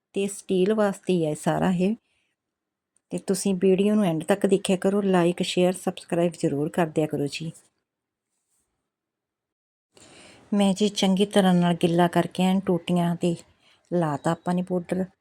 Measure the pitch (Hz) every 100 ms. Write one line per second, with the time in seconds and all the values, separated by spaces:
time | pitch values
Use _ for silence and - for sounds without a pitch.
0 | _ - 202 202 - 190 185 220 208 196
1 | - 185 156 151 - 151 165 180 185 226
2 | _ _ _ _ _ _ _ _ _ _
3 | - 180 - 190 202 190 190 185 202 214
4 | 196 160 - 196 202 190 190 185 196 202
5 | 196 185 170 180 185 - 180 180 - 185
6 | - 170 175 165 165 143 151 - 165 156
7 | 151 147 143 - 160 - _ _ _ _
8 | _ _ _ _ _ _ _ _ _ _
9 | _ _ _ _ _ _ _ _ _ _
10 | - - - - - 202 196 190 208 208
11 | 190 185 202 202 185 180 175 170 175 170
12 | 175 175 175 - 185 190 190 175 - 180
13 | 170 170 180 170 - _ _ _ - 175
14 | 160 143 - 165 - 180 180 180 170 180
15 | 185 _